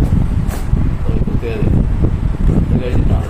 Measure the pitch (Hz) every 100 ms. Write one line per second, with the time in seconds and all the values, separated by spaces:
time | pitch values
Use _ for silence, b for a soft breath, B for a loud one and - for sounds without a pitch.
0 | - - - - - - - - - -
1 | - - - - 117 117 - - - -
2 | - - - - - - - 127 123 -
3 | - -